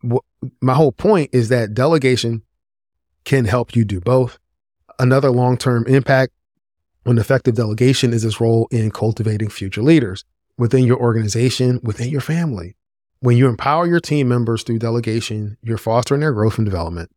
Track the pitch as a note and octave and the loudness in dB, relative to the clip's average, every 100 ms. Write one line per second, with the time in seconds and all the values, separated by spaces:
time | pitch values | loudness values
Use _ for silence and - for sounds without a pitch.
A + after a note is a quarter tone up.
0 | B2 A#2 _ _ C3 _ B2+ C3 D#3 - | -2 -4 _ _ -16 _ 0 4 2 2
1 | G#3 G#3 C#3+ B2+ A2 B2 A2 G#2+ C3+ E3 | 2 2 2 0 2 0 0 0 2 2
2 | C3 B2 A#2 A2+ _ _ _ _ _ _ | 2 0 0 -4 _ _ _ _ _ _
3 | _ _ - C#3 A2+ B2 A#2+ A#2+ G#2+ F#2+ | _ _ -2 0 2 -2 -2 -2 0 -2
4 | F2+ C3 B2 - _ _ _ _ _ - | 0 0 0 -6 _ _ _ _ _ -2
5 | B2+ C3 C#3 B2 B2 B2 C3+ A#2+ A#2+ C3+ | 2 2 2 2 0 0 0 -2 2 0
6 | B2+ C3 C3 _ _ _ _ _ _ _ | 2 0 0 _ _ _ _ _ _ _
7 | - A#2 G#2 C3+ - A2 A2 G#2+ B2+ C3 | 0 0 2 0 0 0 -2 0 2 2
8 | B2+ A#2 A2 G#2+ A#2 A2+ A#2 A#2+ A2 - | 0 0 -2 -2 0 2 0 -2 -2 -2
9 | A2 A2 A2 G#2+ G#2+ - G2 G#2+ B2 E3 | -4 -2 -4 -2 -6 -8 -8 -2 2 4
10 | A#2 G#2 - _ _ - A#2+ C3 B2 B2 | 2 -8 -16 _ _ -4 0 2 2 2
11 | A#2+ A2+ G#2+ A2+ B2 - B2+ B2 A#2 G#2 | 2 0 -2 0 -2 0 0 0 -4 -6
12 | A#2+ D3 - E3 E3+ G#2+ E2+ - _ _ | -4 -6 -4 -4 -4 -6 -10 -16 _ _
13 | _ _ B2+ A#2+ C3 A#2 - D3+ F3 E3+ | _ _ 2 4 4 2 -2 0 2 0
14 | - D3+ B2+ B2 A#2 A2+ - A2+ A#2 A#2 | 0 0 0 0 0 -4 -2 -4 -2 -2
15 | A2+ A2+ - G#2+ G#2 G#2 A2+ A2 - A2+ | -2 -4 -4 -8 -8 -10 -8 -6 0 0
16 | A#2+ C#3 D#3 A2+ A2 G#2 G#2+ F#2 E2+ E2+ | 0 0 0 0 0 0 -2 -2 -6 -8
17 | E2 | -12